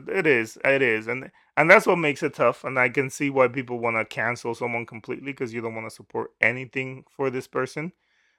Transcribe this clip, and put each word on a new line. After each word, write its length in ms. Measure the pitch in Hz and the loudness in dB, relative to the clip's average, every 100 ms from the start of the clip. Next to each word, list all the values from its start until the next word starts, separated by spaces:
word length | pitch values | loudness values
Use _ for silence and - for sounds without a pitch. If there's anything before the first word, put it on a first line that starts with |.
| 135 | -2
it 200 | 190 165 | 0 4
is, 300 | 123 110 - | 4 2 -2
it 180 | - 139 | 2 4
is, 260 | 131 110 110 | 4 2 -2
and, 220 | 123 - _ _ - | -8 -8 _ _ 2
and 120 | 156 | 8
that's 160 | 208 - | 8 8
what 100 | 180 | 2
makes 260 | 156 139 | 2 0
it 100 | 151 | -4
tough. 300 | - 123 123 | 2 2 2
And 160 | - 131 | -4 0
I 80 | 127 | 0
can 220 | 120 135 | 2 -4
see 200 | - 143 | -2 -2
why 200 | 135 127 | 2 2
people 300 | 127 123 120 | 2 -8 -4
wanna 260 | 117 113 107 | -2 -2 -4
cancel 500 | - 113 120 120 117 | -4 -4 -4 -6 -6
someone 300 | 120 117 117 | -6 -6 -8
completely, 480 | 117 113 123 135 | -14 -12 -10 -10
'cause 180 | 135 127 | -8 -8
you 80 | 113 | -6
don't 160 | 113 113 | -8 -8
wanna 140 | 110 | -12
support 420 | - 104 117 113 - | -16 -12 -8 -8 -4
anything 640 | 110 123 131 135 131 131 - | -2 -2 -8 -8 -8 -10 -16
for 200 | - 135 | -6 -4
this 180 | 127 - | -4 -8
person. 440 | 135 131 - 160 - _ _ _ | -6 -6 -6 -10 -12 _ _ _